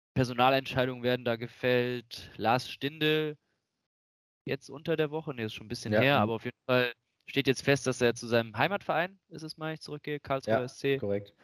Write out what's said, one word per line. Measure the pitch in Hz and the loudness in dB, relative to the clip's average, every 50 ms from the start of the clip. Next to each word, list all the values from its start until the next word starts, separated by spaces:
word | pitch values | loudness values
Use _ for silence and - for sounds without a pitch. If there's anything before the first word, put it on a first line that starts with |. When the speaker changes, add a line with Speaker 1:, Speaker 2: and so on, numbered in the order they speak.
| _ _ _ | _ _ _
Speaker 1:
Personalentscheidungen | 135 127 120 127 120 127 131 135 135 131 - - 135 127 131 127 123 120 | 0 0 2 2 4 4 4 4 2 0 0 0 0 0 0 -2 -2 0
werden | 123 127 123 123 | 0 0 0 0
da | 120 117 | -2 -2
gefällt. | 113 120 117 - - - 127 123 123 120 123 123 123 117 _ - - - - - | -2 -6 -10 -8 -4 0 2 2 2 2 0 -4 -6 -8 _ -16 -16 -16 -16 -8
Lars | - 104 110 120 127 - - | -2 2 2 2 2 0 -4
Stindl, | - - - 143 156 160 151 151 156 156 156 151 151 - _ _ _ _ _ _ _ _ _ _ _ _ _ _ _ _ _ _ _ _ _ | -8 -8 -8 -8 -4 0 0 2 2 2 0 -4 -6 -10 _ _ _ _ _ _ _ _ _ _ _ _ _ _ _ _ _ _ _ _ _
jetzt | - - - - - | -6 -6 -6 -8 -12
unter | 120 143 160 170 160 | -16 -8 -4 -2 0
der | 151 156 143 | 0 0 -2
Woche, | 147 160 156 160 131 | -2 -6 -8 -8 -6
nee, | 120 110 | -4 -4
ist | 107 - | -6 -6
schon | - 113 | -10 -10
ein | 107 | -10
bisschen | 120 - - 110 104 | -10 -8 -2 2 4
Speaker 2:
Ja, | 107 | 4
Speaker 1:
her, | 110 139 | 6 6
Speaker 2:
ja. | 143 131 | 6 4
Speaker 1:
aber | 104 110 113 | 4 2 0
auf | 110 - | -4 -6
jeden | 123 - _ _ | -8 -10 _ _
Fall | - 127 127 123 120 120 - _ _ _ _ _ | 2 4 4 4 2 -2 -8 _ _ _ _ _
steht | - - 139 127 | -4 -2 2 2
jetzt | 135 127 - - | 2 2 2 4
fest, | 139 143 135 - | 2 2 4 2
dass | 131 123 - | -2 0 2
er | 127 117 117 | 2 2 2
zu | 120 - | 0 -2
seinem | 113 120 117 117 113 104 | 0 0 0 0 0 0
Heimatverein, | 113 135 170 202 196 - - 156 151 170 185 196 _ _ _ | 0 0 0 0 -2 -4 -2 -2 -2 -2 -4 -8 _ _ _
ist | 170 165 160 | -14 -14 -12
es, | 156 - | -14 -12
meine | - 156 156 160 | -8 -8 -8 -8
ich, | 156 | -8
zurückgeht, | - - 147 147 - 151 147 143 - | -10 -12 -12 -10 -8 -8 -8 -8 -4
Karlsruhe | - 139 135 - 110 110 | -4 -4 -2 0 0 0
Speaker 2:
Ja, | - 123 | 0 -2
Speaker 1:
S | 131 - | -4 -8
C. | - - 139 139 | -4 -2 -2 0
Speaker 2:
korrekt. | 135 - 101 101 101 101 - _ _ | 0 0 -2 -2 -2 -4 -8 _ _